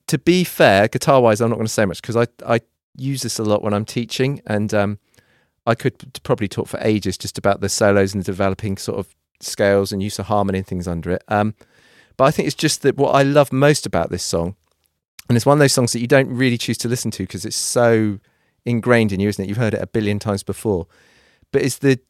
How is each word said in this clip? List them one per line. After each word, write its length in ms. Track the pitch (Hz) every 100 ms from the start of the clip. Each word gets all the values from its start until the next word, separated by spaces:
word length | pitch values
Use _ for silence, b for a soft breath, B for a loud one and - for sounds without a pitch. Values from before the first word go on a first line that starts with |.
| -
to 100 | 151
be 260 | - 180
fair, 440 | 175 - 147 98 110
guitar-wise, 520 | 131 - 135 117 107
I'm 100 | 117
not 80 | 117
gonna 100 | 110
say 160 | - 101
much 160 | -
'cause 140 | - 113
I, 80 | 120 _ 123
I 160 | 117 _ _ _ -
use 240 | 131 135
this 160 | 117 -
a 40 |
lot 180 | 107 104
when 100 | 107
I'm 120 | 104 104
teaching, 560 | - 117 - 131 143 -
and, 260 | 107 107
um, 260 | 107 101 104 _ _ _ _ _ _ -
I 80 | 117
could 220 | 131 -
p-, 80 | - -
probably 240 | - 123 101
talk 200 | - -
for 120 | -
ages 360 | 117 110 95 92
just 200 | - -
about 240 | 98 101
the 80 | 98
solos 440 | - 104 101 98
and 100 | 98
the 20 | 92
developing 520 | 92 98 95 110 95
sort 200 | - 101
of 80 | 95 _ _ _
scales 520 | - - 101 101 98
and 100 | 101
use 160 | 101 -
of 80 | 101
harmony 320 | 104 98 95
and 80 | 92
things 200 | 92 87
under 240 | 85 82
it. 120 | 90 -
Um, 260 | 104 107 - b b b b b b
but 80 |
I 80 | 135
think 160 | 156 156
it's 80 | -
just 260 | 156 -
that 140 | 139 123
what 140 | 139
I 80 | 139
love 320 | 139 147 139
most 320 | 131 143 151 -
about 240 | 87 82
this 140 | 87
song, 320 | - 87 85 101 _ _ _ _ _ _ -
and 60 | 120
it's 100 | 139
one 120 | 147
of 20 |
those 140 | 139
songs 180 | - 117
that 60 | 120
you 80 | 117
don't 220 | 139 135
really 280 | 123 127 120
choose 200 | - 113
to 80 | 117
listen 240 | 117 113
to 160 | - 95
'cause 180 | 95 104
it's 100 | -
so 640 | - 123 120 113 110 98 _ _ _ _ -
ingrained 460 | 120 120 120 107
in 80 | 95
you, 100 | 104
isn't 140 | 101 95
it? 20 |
You've 100 | 104
heard 140 | 113 104
it 60 |
a 60 | 98
billion 300 | 113 104 101
times 220 | 110 98
before. 460 | - 95 113 92 82 b b b b b b
But 100 | 139
it's 160 | 135 -
the, 220 | 139 127 _